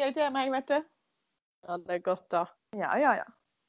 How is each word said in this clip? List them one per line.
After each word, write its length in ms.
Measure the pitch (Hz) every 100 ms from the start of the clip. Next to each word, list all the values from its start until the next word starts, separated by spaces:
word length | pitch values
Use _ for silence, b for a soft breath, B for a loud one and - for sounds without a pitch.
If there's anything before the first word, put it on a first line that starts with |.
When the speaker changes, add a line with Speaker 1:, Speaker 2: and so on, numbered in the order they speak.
| 277
Speaker 1:
jeg 80 |
til 180 | 311 294
meg, 180 | 269 262
vet 160 | 269 269
du. 180 | 285 311 _ _ _ _ _ _ _ -
Speaker 2:
Ja, 100 | 175
det 120 | 175
er 100 | 180
godt 300 | 185 185 -
da. 160 | 175 175 - _ 214
Speaker 1:
Ja, 200 | 165 220
ja, 160 | 285 214
ja. 80 | - - _ _